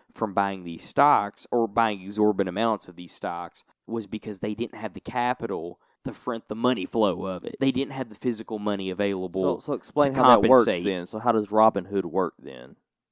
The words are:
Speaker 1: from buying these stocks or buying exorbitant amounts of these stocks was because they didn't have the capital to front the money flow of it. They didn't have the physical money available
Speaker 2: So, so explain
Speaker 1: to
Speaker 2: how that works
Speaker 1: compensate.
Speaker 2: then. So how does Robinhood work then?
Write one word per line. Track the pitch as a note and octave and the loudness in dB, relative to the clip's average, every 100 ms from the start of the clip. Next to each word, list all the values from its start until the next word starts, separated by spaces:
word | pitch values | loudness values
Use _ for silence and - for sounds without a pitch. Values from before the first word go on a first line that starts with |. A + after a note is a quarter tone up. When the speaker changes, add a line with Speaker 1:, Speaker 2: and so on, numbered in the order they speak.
| _ | _
Speaker 1:
from | - G#2+ | -2 0
buying | F#2+ G2 G2 | 2 0 -2
these | F2 E2 | -8 -10
stocks | - - C#3+ C3 G#2 - - | -6 2 4 4 2 -8 -4
or | B2 A2+ | 0 0
buying | G#2+ A2+ G#2 | 2 0 -2
exorbitant | F#2 G2+ G#2+ G2 F#2+ | -6 2 2 2 -2
amounts | F2+ A2+ G#2+ - | 0 0 -2 -6
of | F2 | -16
these | F2 | -16
stocks | - G2 F2 F2 - - _ - | -8 -8 -6 -10 -14 -20 _ -8
was | A2+ G2+ | -8 -6
because | G#2 - G2+ | -10 -10 -8
they | G#2+ | -6
didn't | G#2 A2+ - | -6 -8 -8
have | A2 | -10
the | F#2 | -10
capital | - B2 B2 B2+ A2+ F#2+ E2+ - _ _ | -8 -2 -2 -2 -4 -6 -6 -12 _ _
to | C3 | -12
front | A2 - A2+ - | -10 -8 -8 -8
the | |
money | A2 A#2+ A#2+ F2+ | 0 0 0 -2
flow | A#2+ G#2+ F2 F#2+ | 0 0 0 -6
of | F#2 | -8
it. | - - | -10 -2
They | C3+ | 0
didn't | B2+ C3+ | 0 -4
have | C3+ A#2+ | -6 -10
the | |
physical | G#2+ B2+ A2 A2 A2 | -4 -4 -4 -6 -4
money | G#2 G2+ F#2+ | -2 -2 -4
available | F#2 G2+ F#2+ F2+ F2+ F#2 - | -2 -2 -2 -4 0 0 0
Speaker 2:
So, | - | -4
so | |
explain | C3 - - C#3+ | -6 -2 2 2
Speaker 1:
to | C3+ | 4
Speaker 2:
how | C#3 A#2 | 6 6
that | G#2+ | 8
works | B2+ A2+ | 6 6
Speaker 1:
compensate. | F#2 | 2
Speaker 2:
then. | F#2+ F#2 F2 | -2 -4 -6
So | A2 | -4
how | A#2 | 0
does | A2 G#2 | 2 2
Robinhood | G#2+ A2 G2+ F#2 G2+ | 4 6 4 -2 -4
work | F2 E2 F2+ - | -2 -2 -2 -4
then? | C#2 C2 C2 - _ _ _ | -14 -14 -16 -20 _ _ _